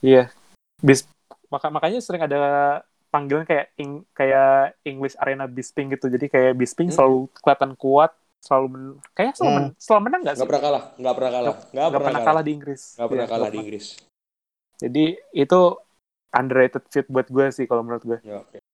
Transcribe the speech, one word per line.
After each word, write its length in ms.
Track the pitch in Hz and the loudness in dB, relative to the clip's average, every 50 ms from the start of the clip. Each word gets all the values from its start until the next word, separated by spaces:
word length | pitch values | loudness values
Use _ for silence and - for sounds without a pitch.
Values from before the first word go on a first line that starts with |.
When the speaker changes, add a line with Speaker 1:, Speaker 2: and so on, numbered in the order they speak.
Speaker 1:
Iya. 220 | - 131 131 127 127 123 - _ _ _ _ _ _ _ _ _ | 6 8 6 6 6 4 -6 _ _ _ _ _ _ _ _ _
Bis-, 240 | - 147 139 131 - _ _ _ _ _ - _ _ _ | 4 4 4 4 2 _ _ _ _ _ -20 _ _ _
maka-, 160 | - 135 - 151 | -10 -6 -6 -4
makanya 320 | 151 151 156 170 208 247 | -4 -2 -2 -2 -2 -4
sering 240 | 226 - 180 175 165 | -6 -8 -6 -4 -2
ada 160 | 147 143 143 143 143 143 143 143 143 143 156 - _ _ _ _ _ | -2 0 0 0 0 2 2 2 0 0 -2 -6 _ _ _ _ _
panggilan 320 | - 147 143 139 139 151 165 | -4 -4 -2 -2 -2 -4 0
kayak 320 | - 170 143 143 _ _ | 0 -2 -2 -2 _ _
ing-, 320 | - 147 139 143 147 190 _ _ | -14 -12 -12 -12 -14 -16 _ _
kayak 560 | - 139 135 135 135 135 135 135 135 135 139 - _ _ 147 | -2 0 2 4 4 4 6 4 4 2 0 -4 _ _ -12
English 240 | 139 135 135 135 - - | -8 -6 -8 -8 -4 -4
Arena 240 | 139 139 135 135 135 | -4 -4 -4 -6 -8
Bisping 480 | 127 123 127 127 - _ - 139 139 | -10 -10 -12 -12 -8 _ -8 -6 -4
gitu. 160 | 135 135 - 131 | -6 -4 -4 -2
Jadi 240 | 123 123 143 143 | -2 -2 -4 0
kayak 240 | - 135 127 131 127 | 2 2 2 2 2
Bisping 320 | 127 123 120 - - 170 180 | 0 -2 -4 -2 -4 -4 -2
Speaker 2:
Hmm. 80 | 160 | 2
Speaker 1:
selalu 220 | 156 135 131 131 131 131 135 _ | 2 4 4 4 2 -2 -6 _
kelihatan 400 | - - 151 139 - 139 135 135 | -2 0 0 2 2 0 -6 -6
kuat, 400 | _ - 135 135 143 151 165 _ _ _ _ _ _ | _ -2 2 4 4 4 2 _ _ _ _ _ _
selalu 260 | - - 139 131 135 131 | -4 -2 0 0 0 -2
men-, 240 | 131 131 131 135 139 139 - - | -8 -12 -16 -18 -18 -20 -20 -16
kayaknya 220 | _ - 190 254 277 | _ -4 -4 -4 -2
selalu 160 | - 370 302 | -2 -2 0
Speaker 3:
Hmm. 60 | 143 139 | 0 0
Speaker 1:
men-, 140 | 139 147 - | -2 -4 -8
selalu 240 | _ - - 220 208 | _ 0 2 2 2
menang 200 | 202 247 302 370 349 | 2 0 -4 -4 -4
nggak 80 | 147 | -4
sih? 80 | 143 120 | -4 -4
Speaker 2:
Nggak 80 | 131 - | -2 -2
pernah 160 | 143 - 143 | -2 -2 0
kalah, 180 | 147 143 127 - - - | 0 -2 -2 -4 -10 -16
nggak 180 | - 127 127 123 - | -6 -4 -4 -2 -2
pernah 120 | 131 127 | -2 -4
kalah, 140 | 120 123 123 | -2 -2 -2
Speaker 1:
Nggak, 140 | 117 110 - | -4 -4 -6
Speaker 2:
nggak 80 | - _ | -12 _
Speaker 1:
nggak 240 | - 131 147 165 | -6 -2 -2 0
Speaker 2:
pernah 80 | 139 139 | 0 0
Speaker 1:
pernah 200 | 143 135 131 - - | -2 -2 -4 0 0
Speaker 2:
kalah. 40 | 156 | 2
Speaker 1:
kalah 100 | 156 160 | 2 2
di 100 | 160 151 151 | 0 -2 -6
Inggris. 260 | 147 143 143 139 131 - - - | -6 -8 -12 -12 -12 -14 -20 -10
Speaker 2:
Nggak 120 | - 120 113 | -8 -6 -4
pernah 80 | - 127 | -2 -4
Speaker 1:
Iya, 80 | 117 107 | -4 -4
Speaker 2:
kalah 80 | 113 | -2
Speaker 1:
nggak 160 | 113 113 107 | -4 -4 -4
Speaker 2:
di 0 | |
Speaker 1:
pernah. 120 | 107 107 107 107 | -4 -8 -10 -10
Speaker 2:
Inggris. 180 | 107 101 104 - - - _ _ _ _ _ _ _ _ _ _ _ _ _ _ _ _ | -12 -14 -14 -16 -20 -20 _ _ _ _ _ _ _ _ _ _ _ _ _ _ _ _
Speaker 1:
Jadi 240 | - 123 123 147 156 160 180 - - _ - | -8 -4 0 2 0 0 0 -6 -14 _ -2
itu 240 | 160 139 - 180 185 180 175 - - _ _ _ _ _ _ _ _ _ _ | -2 2 4 4 4 4 4 2 -2 _ _ _ _ _ _ _ _ _ _
underrated 520 | - 123 127 131 127 127 127 123 - 131 _ _ | -2 -2 0 2 4 4 4 4 2 -6 _ _
feud 180 | - 147 131 _ | -4 -4 -4 _
buat 160 | 131 131 127 _ | -2 -2 -2 _
gue 180 | 131 131 139 135 | 0 0 0 0
sih 140 | 123 - 131 - | 0 -6 -4 -2
kalau 140 | 123 117 113 | -2 -2 -2
menurut 200 | 117 120 117 117 117 | -4 -10 -10 -6 -6
gue. 100 | 117 113 _ | -8 -8 _
Speaker 2:
Ya, 160 | 104 104 101 | -14 -16 -16
oke. 180 | 98 _ _ 101 _ _ | -16 _ _ -20 _ _